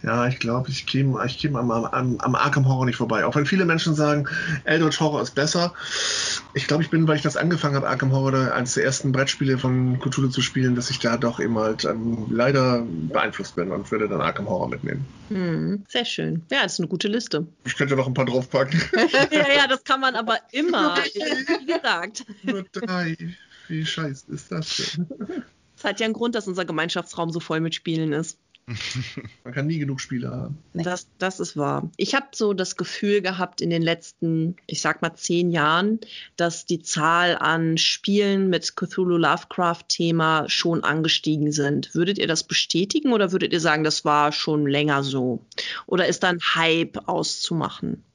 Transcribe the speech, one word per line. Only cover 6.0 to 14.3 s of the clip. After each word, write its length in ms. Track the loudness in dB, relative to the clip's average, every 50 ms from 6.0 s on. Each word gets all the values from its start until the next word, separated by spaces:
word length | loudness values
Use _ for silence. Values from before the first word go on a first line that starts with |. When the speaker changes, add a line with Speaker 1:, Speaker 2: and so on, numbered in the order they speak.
| -2 -2 -2 -2 -2 -4 -4 -6 -8 -6 -6
Speaker 1:
Ich 140 | -4 0
glaub, 120 | 0 2 2
ich 100 | 2 2
bin, 160 | 4 4 4
weil 100 | 4 4
ich 60 | 2 2
das 120 | 0 0
angefangen 400 | 2 2 2 2 2 2 2 2
hab, 80 | 2 0
Arkham 280 | 0 0 2 2 2 2
Horror, 140 | 2 2
oder 260 | 4 4 4 2 2 2
eines 200 | 0 0 0 0
der 100 | 2 2
ersten 260 | 2 0 0 0 0
Brettspiele 460 | 2 2 2 0 0 0 2 2 2
von 420 | 2 2 2 2 2 2 2 2 0
Cthulhu 300 | 0 -2 0 2 2 2
zu 120 | 2 0
spielen, 340 | -2 0 0 2 2 4 2
dass 160 | 2 0 -2
ich 80 | -4 -2
da 180 | 0 0 0
doch 220 | 2 0 -2 0 0
eben 160 | -2 0 0
halt, 260 | 2 2 0 0 0 -2
ähm, 420 | -2 -2 -2 -2 -2 -2 -2 -2 -2
leider 560 | 0 2 2 4 4 4 4 4 2 2 0 -2 -4 -4 -6 -2
beeinflusst 440 | 0 0 -2 -2 -4 -6 -10 -8 -4
bin 140 | -4 -4 -2
und 200 | -4 -6 -4 -4
würde 160 | -2 -2 0
dann 140 | 0 0 0
Arkham 260 | 0 0